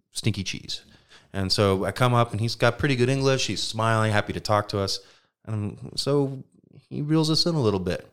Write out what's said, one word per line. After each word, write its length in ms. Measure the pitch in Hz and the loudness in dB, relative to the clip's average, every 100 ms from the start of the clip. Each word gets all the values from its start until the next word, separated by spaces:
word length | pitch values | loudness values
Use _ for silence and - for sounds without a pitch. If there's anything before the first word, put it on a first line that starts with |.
| _ | _
stinky 320 | - 117 101 | -4 -2 -2
cheese. 380 | 90 - - - - - _ - _ | -4 -8 -10 -12 -12 -20 _ -20 _
And 180 | 98 95 | -6 -2
so 340 | - 101 95 98 | 2 4 2 0
I 60 | |
come 220 | - 123 | 0 2
up, 180 | 120 120 | 4 2
and 80 | 101 | -2
he's 140 | 117 - | -4 2
got 220 | 120 120 | 2 2
pretty 180 | 147 127 | 0 2
good 140 | 120 | 2
English. 380 | 135 135 135 - | 2 2 2 0
He's 160 | 95 | -4
smiling, 480 | - 110 113 110 110 | -4 -2 0 2 2
happy 220 | 104 - | 2 0
to 60 | - | -4
talk 300 | - 104 - | 0 0 0
to 100 | 101 | -2
us. 200 | 98 - - _ _ _ - | -2 -4 -10 _ _ _ -8
And 100 | 107 | -6
I'm, 420 | 104 - 123 - | -6 -8 -10 -6
so 460 | 139 143 135 131 - _ _ 147 - | 0 0 0 -4 -14 _ _ -20 -10
he 120 | 131 | -6
reels 300 | 147 160 156 | 0 2 2
us 160 | 151 175 | 2 2
in 80 | 160 | 2
a 40 | |
little 180 | 110 98 | 2 2
bit. 280 | 90 82 - | -2 -4 -8